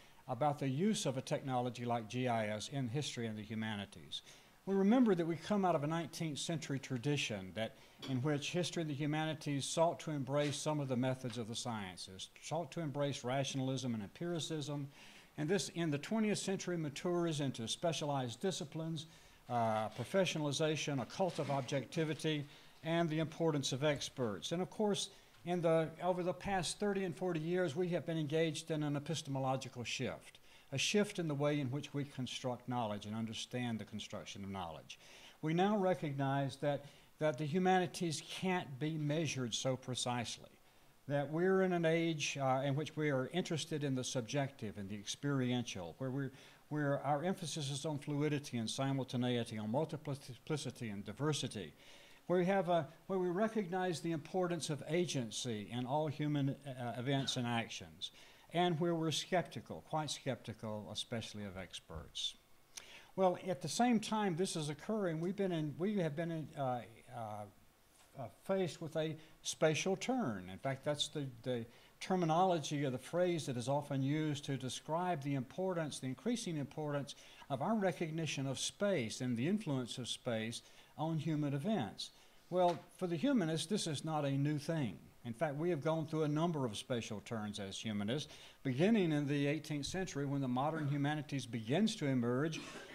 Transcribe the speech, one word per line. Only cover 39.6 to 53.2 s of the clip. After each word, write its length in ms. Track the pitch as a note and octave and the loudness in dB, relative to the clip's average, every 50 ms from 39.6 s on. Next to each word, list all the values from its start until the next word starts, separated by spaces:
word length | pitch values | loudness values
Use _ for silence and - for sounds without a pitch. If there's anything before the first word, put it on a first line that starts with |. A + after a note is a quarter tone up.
| - C3+ B2+ | 0 0 0
precisely, 720 | B2 - - B2 - - B2 A#2+ B2 A2+ - - - - - - - - - - - - - - - - | 0 -2 -4 -4 -2 -2 0 0 0 -2 -4 -6 -10 -12 -16 -20 -20 -20 -20 -20 -20 -20 -20 -20 -12 -4
that 240 | - C#3+ C#3+ C#3+ C3+ | 0 2 2 2 2
we're 300 | D#3 E3 F3+ F#3+ F#3+ F#3+ | 2 4 4 6 6 6
in 140 | F#3+ F#3 F3+ | 6 6 4
an 100 | F3 E3 | 4 4
age, 540 | D#3+ E3 E3+ E3 E3 D#3+ C#3+ C3+ - - C#3 | 4 4 4 4 2 2 0 -2 -2 0 2
uh, 220 | C3+ C3 C3 C3+ C3+ | 2 4 4 4 4
in 100 | C#3+ C3+ | 2 2
which 200 | D3 D#3 - - | 0 0 -2 -2
we 140 | D3+ D3+ D3+ | 0 2 2
are 180 | C#3 B2+ C3 - - | 4 2 2 0 0
interested 500 | F3 F3 - E3+ D3 - - D#3+ D3 D3 | 0 0 0 0 -2 -2 -2 -2 0 0
in 100 | C#3 C3 | 0 0
the 100 | B2+ B2 | 0 0
subjective 720 | - - C3 A2+ A2 C#3 C#3+ C#3 C3 - - A2+ G#2 - G#2 | 0 -2 -2 -2 0 0 0 0 0 -2 -6 -8 -6 -6 -6
and 100 | G2 F#2+ | -6 -6
the 80 | G#2+ | -6
experiential, 1000 | G#2 G2+ - - - - C#3+ C#3 C3+ B2+ B2 B2 B2 A2+ - - G2 F2 E2 D#2+ - | -6 -6 -8 -6 -2 0 2 2 2 4 2 2 0 0 -2 -4 -6 -8 -8 -6 -6
where 120 | C3 C3 | -4 -2
we're, 220 | B2 C#3+ C#3 B2+ - - - - - - - - | -2 -2 -4 -4 -6 -12 -18 -20 -20 -20 -8 -4
where 340 | D3 D3+ D3 C#3 C#3 - - | 0 2 4 4 2 2 2
our 180 | C#3 D3 C#3+ | 2 2 2
emphasis 480 | D#3+ F3+ F#3+ - E3+ D3 - D#3+ C#3 C3+ | 2 0 0 -2 -4 -6 -4 -2 -2 -2
is 140 | C#3+ C3+ - | -2 -2 -2
on 140 | D#3+ D3+ C#3 | -2 -4 -4
fluidity 580 | - D3+ C#3+ C#3+ D3+ D3+ D3 C#3 C#3+ - - | -2 -2 0 2 2 2 2 0 -2 -2 -2
and 120 | A#2 A2 A2 | -2 -2 0
simultaneity, 920 | - - C3+ C3+ C#3 C3+ B2 - - B2 B2 B2+ B2 A#2+ A2+ - A2+ G#2+ | 0 0 0 2 2 0 0 0 0 2 2 4 2 2 0 -2 -4 -4
on 120 | G#2+ G#2+ | -2 0
multiplicity 1200 | A2+ C#3+ D#3+ D#3+ D#3+ C#3 - D3 C3+ C3+ - - A#2+ - - - D#3+ C#3 - C3 - - B2 A2 | 0 0 0 0 -4 -6 -4 -6 -6 -6 -8 -12 -16 -10 -6 -4 -4 -2 -2 -6 -6 -6 -6 -6
and 160 | G2+ G2+ G2 | -6 -6 -6
diversity, 680 | G#2+ G2 - C#3+ D#3 C#3+ - C3+ A#2 - G#2+ F2 D2+ - - - - - - - - - - - | -6 -4 0 0 2 2 0 -2 -4 -4 -6 -8 -8 -10 -16 -20 -20 -20 -20 -20 -20 -20 -8 -2
where 120 | - F3 F#3 | 2 4 4
we 80 | F3 | 4
have 240 | F#3 G3 G3 F3 F3 | 4 4 4 4 4
a, 180 | F3 E3 D3+ - - - - | 4 2 2 0 -6 -12 -6
where 120 | - F#3+ | -2 0
we 100 | F#3 | 0